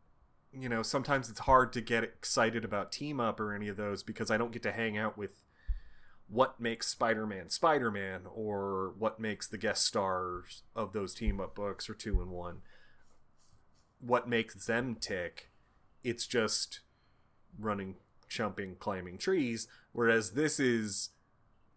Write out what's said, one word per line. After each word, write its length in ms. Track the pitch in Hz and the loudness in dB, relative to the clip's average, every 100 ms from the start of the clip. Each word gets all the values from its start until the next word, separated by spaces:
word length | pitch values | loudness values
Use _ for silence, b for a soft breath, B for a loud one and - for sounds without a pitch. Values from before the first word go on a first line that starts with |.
| _ _ _ _ _ | _ _ _ _ _
you 160 | 135 127 | -10 -4
know, 140 | 117 | -2
sometimes 460 | 110 139 131 139 117 | 0 0 2 0 -2
it's 120 | 107 | -4
hard 320 | - 131 123 | 8 8 8
to 80 | 123 | 0
get 240 | 110 117 | 0 0
excited 600 | 113 - - - 113 113 | 0 -4 -2 4 4 4
about 280 | 107 104 95 | -2 -2 -4
Team 280 | - 143 143 | -6 -4 0
Up 200 | 117 104 | 0 0
or 140 | 107 | -2
any 140 | 104 104 | -4 -4
of 80 | 101 | -4
those 260 | 104 98 | -2 -4
because 280 | - 110 107 | -6 -4 0
I 60 | 110 | 2
don't 160 | 117 | 0
get 100 | 117 | -2
to 80 | 107 | -4
hang 240 | 117 113 104 | -2 -2 0
out 200 | 110 107 | -2 -4
with 240 | 101 - _ b b b b b b b b | -8 -10 _ b b b b b b b b
what 300 | 107 131 - | 2 2 2
makes 280 | 117 113 - | -4 -2 -2
Spider-Man 640 | - 120 110 107 95 90 | 0 2 2 0 -4 -4
Spider-Man 720 | - 165 147 120 101 95 92 92 | 2 4 4 2 -2 -4 -6 -10
or 600 | - 107 101 98 95 92 92 | -8 -4 -2 -2 -2 -4 -2
what 220 | 110 - | -2 -2
makes 260 | 110 104 - | -4 -4 -6
the 120 | 107 | -2
guest 260 | 107 95 | 0 4
stars 800 | - 113 95 92 90 90 90 - - | 2 4 2 0 -2 -6 -10 -18 -12
of 180 | - 104 | -6 -4
those 220 | 104 95 | -4 -4
Team 260 | - 110 98 | -2 0 0
Up 140 | 90 | -2
books 340 | - 101 95 - | -4 -6 -4 -8
or 60 | |
Two-in-One, 680 | 107 113 95 87 87 87 87 - - - - - - - - - - _ _ _ - | -8 -2 0 0 -6 -8 -10 -14 -20 -20 -20 -20 -20 -20 -20 -20 -20 _ _ _ -10
what 280 | 120 120 120 | 4 4 4
makes 380 | 117 113 - - | 2 2 -4 0
them 300 | 113 131 110 | 0 0 -4
tick. 540 | - 98 85 - - _ _ _ _ _ | -4 -4 -4 -8 -20 _ _ _ _ _
It's 240 | 127 117 - | -4 -4 0
just 540 | 123 110 - - - - _ _ _ _ _ - - | 2 2 2 -2 -6 -16 _ _ _ _ _ -20 -6
running, 380 | 107 101 95 104 _ _ - | -2 -2 -4 -8 _ _ -10
jumping, 480 | - 107 95 98 92 | -4 -4 -4 -8 -6
climbing 420 | - 95 90 95 | -4 -4 -6 -4
trees. 500 | - 190 127 113 - b b | 0 2 2 -2 -6 b b
Whereas 400 | - 117 113 101 | 2 4 4 4
this 260 | 104 151 - | 0 2 4
is, 520 | 131 117 107 98 - _ _ _ _ _ _ | 4 4 2 -2 -4 _ _ _ _ _ _